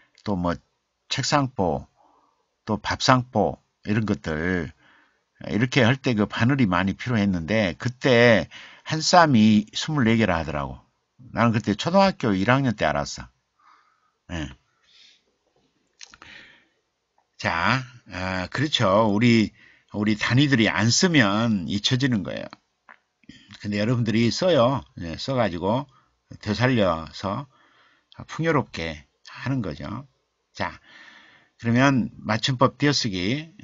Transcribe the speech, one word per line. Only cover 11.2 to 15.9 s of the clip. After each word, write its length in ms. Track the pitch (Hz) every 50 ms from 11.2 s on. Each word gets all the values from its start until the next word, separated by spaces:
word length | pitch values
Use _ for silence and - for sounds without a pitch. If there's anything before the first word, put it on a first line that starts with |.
| - - -
나는 180 | - 113 120
그때 240 | 104 117 104 110 98
초등학교 580 | - - 170 175 196 196 95 90 - - 117 98
일 180 | 92 95 110
학년 240 | 127 139 139 127 104
때 100 | - 85
알았어. 420 | 78 73 73 73 - - - - - _ _ _ _ _ _ _ _ _ _ _ _ _ _ _ _ _ _ _ -
예. 180 | 87 85 76 67 65 - _ _ _ _ _ _ _ - - - _ _ _ _ _ _ _ _ _ _ _ _ _ _ _ _